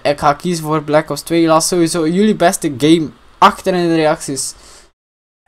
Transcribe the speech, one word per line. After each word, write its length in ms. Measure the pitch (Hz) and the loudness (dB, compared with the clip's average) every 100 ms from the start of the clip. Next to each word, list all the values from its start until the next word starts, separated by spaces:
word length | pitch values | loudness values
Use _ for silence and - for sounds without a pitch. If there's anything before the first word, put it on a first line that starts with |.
ik 160 | - 147 | -2 0
ga 140 | 151 | 0
kiezen 300 | 147 180 170 | 0 -2 -4
voor 200 | 151 156 | -4 -4
Black 260 | 147 151 156 | 0 0 0
Ops 120 | 143 | -8
twee. 240 | - 165 165 | -4 0 2
Laat 180 | 160 | 2
sowieso 440 | 160 180 165 175 156 | 2 0 0 0 -2
jullie 280 | 180 214 165 | 2 2 2
beste 380 | 170 190 160 127 | 0 0 -6 -2
game 320 | 147 165 143 - _ - | 2 2 0 -10 _ 2
achter 360 | 190 - - | 2 2 -2
in 140 | 180 170 | -2 0
de 80 | 165 | 0
reacties. 580 | 156 160 - 135 - - - - _ _ _ _ _ _ | 0 0 -4 -8 -8 -12 -20 -20 _ _ _ _ _ _